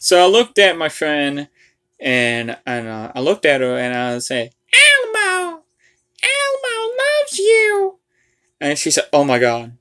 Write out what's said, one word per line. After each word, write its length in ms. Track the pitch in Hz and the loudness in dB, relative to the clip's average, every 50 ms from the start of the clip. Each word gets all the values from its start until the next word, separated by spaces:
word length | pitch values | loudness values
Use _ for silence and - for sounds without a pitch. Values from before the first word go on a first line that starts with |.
| - | 0
So 160 | - 185 175 | 2 4 6
I 80 | 180 | 6
looked 320 | 185 196 226 240 233 _ - | 6 6 4 2 2 _ 2
at 200 | 202 190 175 170 | 4 4 4 0
my 100 | 165 156 | -4 -6
friend, 600 | - - - 156 151 147 143 143 143 143 147 143 _ _ _ _ _ _ _ _ _ _ | -4 -4 -4 -2 -2 -2 -2 -4 -4 -6 -10 -12 _ _ _ _ _ _ _ _ _ _
and, 560 | - 139 127 127 123 117 120 117 117 117 117 - _ | -4 -2 0 0 0 0 -2 -2 -4 -6 -10 -10 _
and, 240 | - 127 120 117 113 | -8 -6 -6 -6 -8
uh, 240 | 110 110 107 - - | -10 -10 -12 -12 -8
I 60 | 127 | -6
looked 240 | 127 147 196 208 - | -2 -2 -2 0 2
at 160 | 156 143 135 | 0 2 2
her, 160 | 127 123 127 | 0 -2 -2
and 180 | 123 123 123 123 | -2 -4 -4 -4
I 240 | 123 123 123 120 123 | -4 -4 -4 -4 -6
said, 300 | 123 - 139 127 113 120 _ _ _ _ - | -6 -6 -6 -6 -6 -6 _ _ _ _ 2
Elmo! 880 | 494 554 605 571 554 508 440 440 440 427 392 370 370 359 349 339 320 311 _ _ _ _ _ _ _ _ _ _ _ - | 4 6 6 4 2 0 -2 -2 0 0 0 0 -2 -4 -6 -8 -12 _ _ _ _ _ _ _ _ _ _ _ _ -2
Elmo 680 | - 539 571 554 554 554 539 539 508 466 453 453 453 480 | -2 0 0 0 -2 -2 -4 -4 -6 -6 -4 -6 -6 -4
loves 420 | 494 523 571 587 605 587 571 - - | -2 -2 0 0 0 -2 -2 -4 -2
you! 600 | 381 415 453 453 440 427 415 403 392 392 381 _ _ _ _ _ _ _ _ _ _ _ _ _ | 2 4 4 4 4 2 0 0 -2 -4 -4 _ _ _ _ _ _ _ _ _ _ _ _ _
And 200 | - 143 147 151 | -4 -4 -4 -2
she 120 | - 165 | -2 -2
said, 140 | 147 - - - - | 0 0 -2 2 2
Oh 120 | 147 143 | 2 2
my 140 | 139 127 123 | 4 2 2
God. 380 | 120 120 117 120 117 117 117 _ | 2 2 0 -2 -6 -10 -18 _